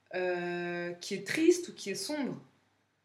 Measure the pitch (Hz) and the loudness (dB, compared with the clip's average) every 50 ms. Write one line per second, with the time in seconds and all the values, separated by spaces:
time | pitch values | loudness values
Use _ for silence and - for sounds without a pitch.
0 | _ - - 185 180 180 180 175 175 175 175 175 175 175 175 175 175 175 175 175 | _ -8 -4 -2 0 0 0 0 -2 -2 -2 -2 -2 -2 -2 -2 -4 -4 -6 -8
1 | - - 202 - - - - 311 330 349 359 - - - - - - 202 196 - | -6 -6 -6 -4 -2 -2 2 4 8 8 8 6 4 -8 -10 -8 -6 -6 -4 -4
2 | - - 302 294 254 190 - - - - _ _ _ _ _ _ _ _ _ _ | -4 -4 -2 -2 -2 -2 -4 -6 -12 -20 _ _ _ _ _ _ _ _ _ _